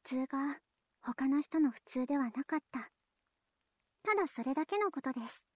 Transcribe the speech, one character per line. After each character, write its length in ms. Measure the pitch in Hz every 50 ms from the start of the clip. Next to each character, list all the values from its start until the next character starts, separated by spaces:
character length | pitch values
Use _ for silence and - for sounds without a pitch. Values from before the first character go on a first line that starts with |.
| -
通 220 | - 262 262 262
が、 340 | - - 269 277 285 285 - _ _ _ _ _ _ _ _
他 260 | - - 233 - 269 269
の 140 | 277 294
人 180 | 294 - - 320
の 120 | 302 269
普 100 | 226 - -
通 200 | - - 254 254
で 120 | 247 285 285
は 140 | 262 233
な 120 | - 254 285
か 140 | - 320 302
っ 20 | - _
た。 200 | - 247 220 - _ _ _ _ _ _ _ _ _ _ _ _ _ _ _ _ _ _ _ _ _ _ -
た 120 | 427 427
だ 120 | 403 370 294
そ 160 | - - 233
れ 100 | 254 269
だ 120 | 302 320
け 120 | - 392 403
の 140 | 415 381
こ 100 | - 285
と 120 | - 262 254
で 120 | 247 226 233
す。 180 | - - - _ _